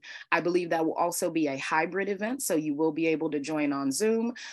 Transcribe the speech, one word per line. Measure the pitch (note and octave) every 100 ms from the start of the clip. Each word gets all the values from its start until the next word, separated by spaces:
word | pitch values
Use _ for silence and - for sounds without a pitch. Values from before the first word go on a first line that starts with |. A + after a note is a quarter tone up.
| - - -
I | E3+
believe | E3 F3 E3+
that | E3
will | D#3+ -
also | F3 E3+ F3+
be | E3 D3
a | C3+
hybrid | - D#3+ E3+ F3+ F#3+
event, | F#3 G#3+ C4
so | - E3
you | D#3
will | C#3+ D#3+
be | D3+ D#3+
able | D#3 D#3+
to | D3+
join | C#3 D#3 D3
on | C#3 C#3
Zoom. | C3+ G#3+ A3+ A#3 A#3+ -